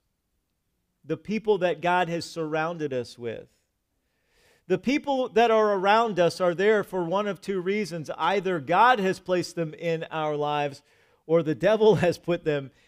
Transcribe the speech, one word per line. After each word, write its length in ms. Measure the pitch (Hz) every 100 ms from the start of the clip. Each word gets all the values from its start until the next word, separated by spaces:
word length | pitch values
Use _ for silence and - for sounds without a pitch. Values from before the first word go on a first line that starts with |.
| _ _ _ _ _ _ _ _ _ _
the 140 | 139 160
people 400 | - 214 208 196
that 220 | 175 156
God 300 | 170 180 170
has 160 | 170 -
surrounded 680 | 165 156 156 160 170 147
us 260 | 127 117 -
with. 300 | 117 107 - _ _ _ _ _ _ _ _ _ _ _ -
The 100 | 185
people 540 | 208 294 285 269 254
that 200 | 208 233
are 220 | 220 214
around 480 | 196 196 220 233 175
us 220 | 165 165
are 120 | 180
there 300 | 170 208 214
for 200 | - 185
one 220 | 165 190 208
of 140 | 185
two 220 | - 196
reasons. 480 | 180 208 180 170 139 -
Either 420 | 160 202 180 175
God 400 | 127 180 247 233
has 180 | 190 180
placed 380 | - 180 170 170
them 160 | 160
in 320 | 156 170 165 160
our 260 | 160 151 147
lives, 460 | 147 147 147 135 _ _ _ _ -
or 160 | 165
the 120 | 156
devil 400 | 127 185 214 214
<laughs> 100 | 160
has 140 | 139 -
put 260 | - 175
them 260 | 156 147 135 -